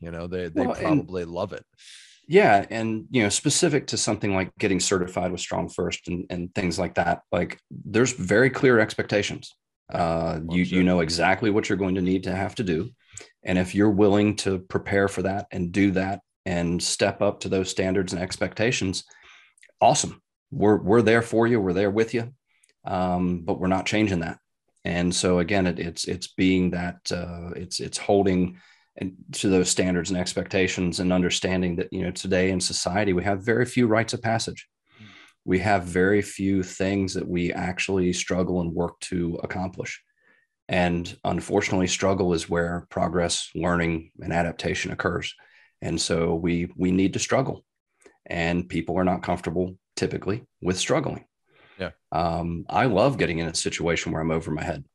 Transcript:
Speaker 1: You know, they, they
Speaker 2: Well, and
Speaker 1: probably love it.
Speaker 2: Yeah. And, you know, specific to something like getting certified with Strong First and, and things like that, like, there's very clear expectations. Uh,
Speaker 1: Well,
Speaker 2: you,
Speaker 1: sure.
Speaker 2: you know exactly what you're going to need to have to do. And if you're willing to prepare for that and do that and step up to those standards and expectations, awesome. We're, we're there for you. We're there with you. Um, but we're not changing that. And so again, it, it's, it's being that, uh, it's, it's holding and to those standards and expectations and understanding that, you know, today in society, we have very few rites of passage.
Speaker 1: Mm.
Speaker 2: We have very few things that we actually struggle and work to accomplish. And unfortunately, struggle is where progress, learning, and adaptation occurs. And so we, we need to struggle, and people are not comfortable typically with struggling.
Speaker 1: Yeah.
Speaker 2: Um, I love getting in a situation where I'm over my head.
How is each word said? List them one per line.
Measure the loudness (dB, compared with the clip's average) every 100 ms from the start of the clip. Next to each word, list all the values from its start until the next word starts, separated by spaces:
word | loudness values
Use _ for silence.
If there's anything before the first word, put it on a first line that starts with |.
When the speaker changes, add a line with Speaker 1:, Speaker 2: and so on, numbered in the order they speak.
Speaker 1:
You | -12
know, | -10 -8
they, | -6 -4
they | -2 -2
Speaker 2:
Well, | -2
and |
Speaker 1:
probably | 0 0 0 -6 -6
love | -6 -6
it. | -8 -16 _ -20 -20 -20 -20 4
Speaker 2:
Yeah. | 6 8 6 4
And, | -4 -2 -4 -2
you | 2
know, | 2
specific | 2 0 2 2 2 0
to | -4
something | -2 -2 0
like | 0 -2 -2
getting | 0 2
certified | 2 0 0 -2 -4
with | -4
Strong | -4 -4 -4
First | -4 -4 -6 -6
and, | -6 -6
and | -6 -4
things | -2 -2 -2
like | -2
that, | 0 0 -2 _
like, | -2 -2 -8 _
there's | -16 -2 2 2
very | 0 2 4 4
clear | 4 4 6
expectations. | 4 -2 0 0 0 -6 -12 _ _ _ _
Uh, | -2 0 0 -2 -4
Speaker 1:
Well, | -2 0
Speaker 2:
you, |
Speaker 1:
sure. | 2 2
Speaker 2:
you |
know | 4 4
exactly | 2 2 2 2 2
what | 0 0
you're | -2
going | 0 0
to |
need | 2 0
to | 0
have | -4 -4
to | -4
do. | -2 -2 -4 -12 _ -20 -20 _
And | -2 0
if | 0
you're | 4 4
willing | 6 6 6 4 2
to | -2 -4
prepare | -2 -6 0 2 2
for | 0
that | -4 -4 -6
and | -6 -2
do | 2 2
that | 2 -2 -6 _ _ -4
and | -2 0 -2
step | -2 0 0 2
up | -2 -2
to | -4
those | -2 -2
standards | -2 0 0 -2
and | -4
expectations, | -6 -6 -6 -2 -2 0 -2 -4 -10 -20 -20 -20 _ _ -20 _
awesome. | 4 4 -2 -8 _ _ _
We're, | 2 4 4
we're | 6 6
there | 6 4
for | 4 2 4
you. | 2
We're | 2
there | 2 2
with | 2 0
you. | -2 -4 -12 _ _ _ _
Um, | -6 -2 0 0 0 -2
but | -4 -2
we're | 0
not | 0 0
changing | 0 2 0
that. | -4 -8 _ _ _ _
And | -4 0 0
so | 0 2 2
again, | 2 2 0
it, | -2
it's, | -8 -6 -6
it's | -6 -8
being | 0 2 4 2
that, | 0 -6 -8 -6
uh, | -6 -6 -10 -10
it's, | -12 -8 -8
it's | -6 -6
holding | 2 4 4 4 0 -4 _ _ _ -10
and | -10 -10 -12
to | -4 2
those | 4 4
standards | 0 0 0 0
and | -2
expectations | -2 -4 -2 0 0 0 -2 0
and | 0
understanding | 2 2 0 -2 0 0 -2
that, | -4
you | -4
know, | -6
today | -6 0 2 2
in | 0
society, | -2 -2 -2 0 2
we | 2
have | 0 -2
very | 0 0 2
few | 2 2
rites | 2 0
of | -4
passage. | -2 -2 -4 -10 -18 _ _ _
Speaker 1:
Mm. | -20 -20 -20 _
Speaker 2:
We | 0 0
have | 4 2
very | 2 2 4 4
few | 0 -4 0 0
things | -2 -4 -2 0 -2
that | -4 -4
we | -2 -2
actually | -2 -4 -4 -2 0 2
struggle | 0 -2 -2 0 0
and | -2
work | -2 -4 -6
to | -6 -4 -2 -4
accomplish. | -6 -6 -6 -8 -10 -12 _ _ _ _ _ _ -2
And | 0 2 0 -4 -6
unfortunately, | -4 -4 0 0 2 0 0
struggle | 2 0 2 2
is | 0 0
where | -2 -2 -4 -6
progress, | -4 -2 0 0 -2 -6
learning, | -4 0 2 2 -2 -6 -12
and | -4
adaptation | -2 -2 -4 -4 -4 -6
occurs. | -4 -4 -4 -8 -14 -20 _ _ _
And | -6 -4
so | 0 0 0
we, | 0 0 0 -2 -2
we | 0
need | 2 2
to | 0
struggle, | 0 0 0 -6 _ _ _ _ _ _ -8
and | -2 0 0 -2
people | -4 -2 0
are |
not | 0 0
comfortable | -2 -4 -2 -4 -4 -6 _ -4
typically | -4 -2 -4 -6 -8 _
with | -2 -2
struggling. | 0 0 0 -8 -14 _ _ _ _ -10
Speaker 1:
Yeah. | -10 -10 _
Speaker 2:
Um, | -2 0 -2 -4 -6 -2
I | 0
love | 2 4 4 2
getting | 0 0
in | -4
a |
situation | -4 -4 -2 0 0 -2
where | -2
I'm | -2
over | -2 -2
my | -6
head. | -4 -8 -10